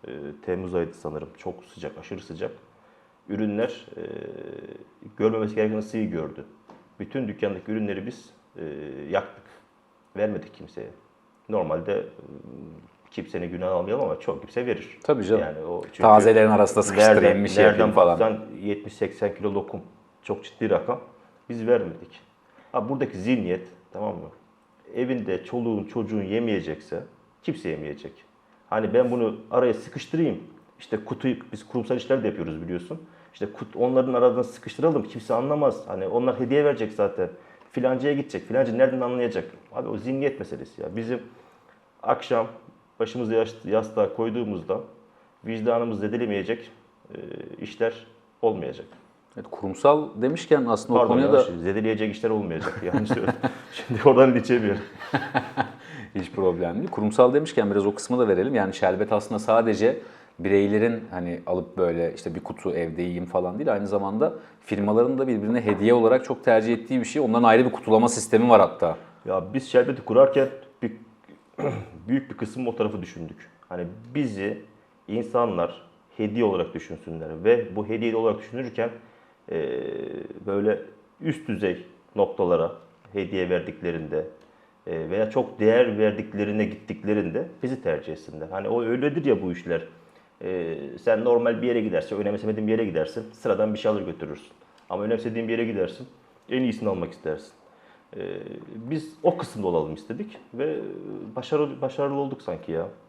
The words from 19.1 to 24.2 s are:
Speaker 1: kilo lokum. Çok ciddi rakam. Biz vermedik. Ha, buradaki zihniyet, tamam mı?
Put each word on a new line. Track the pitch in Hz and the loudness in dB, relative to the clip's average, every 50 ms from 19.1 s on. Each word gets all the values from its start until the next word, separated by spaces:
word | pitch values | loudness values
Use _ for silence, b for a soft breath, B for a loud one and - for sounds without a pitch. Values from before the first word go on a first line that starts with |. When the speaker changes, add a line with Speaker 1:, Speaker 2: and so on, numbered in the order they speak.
| - - 110 101 - | -4 -2 -4 -4 -4
Speaker 1:
kilo | - 101 104 101 | -2 -4 -2 -2
lokum. | 101 95 - - 95 - - - _ _ _ _ _ _ | -2 -4 -4 -10 -12 -12 -14 -20 _ _ _ _ _ _
Çok | - 104 82 - | -8 -8 -8 -8
ciddi | - - - - 107 | -18 -8 -6 0 2
rakam. | 95 80 - - 123 - - - b b b b b b b _ | 2 0 2 -2 -6 -6 -6 -18 b b b b b b b _
Biz | 120 117 110 113 | -10 -6 2 4
vermedik. | 123 113 98 87 82 82 - - - - _ _ _ _ b b b b b b | 4 4 4 -2 -8 -12 -18 -20 -20 -20 _ _ _ _ b b b b b b
Ha, | - 123 107 113 | -4 -4 -2 -2
buradaki | 139 131 131 - - 92 | -2 -4 -4 -4 -4 -6
zihniyet, | 92 113 127 120 98 87 90 92 90 - - - _ _ - | 0 0 0 0 2 -2 -2 -4 -4 -12 -20 -20 _ _ -10
tamam | 95 104 107 101 | -8 -6 -6 -6
mı? | 85 | -8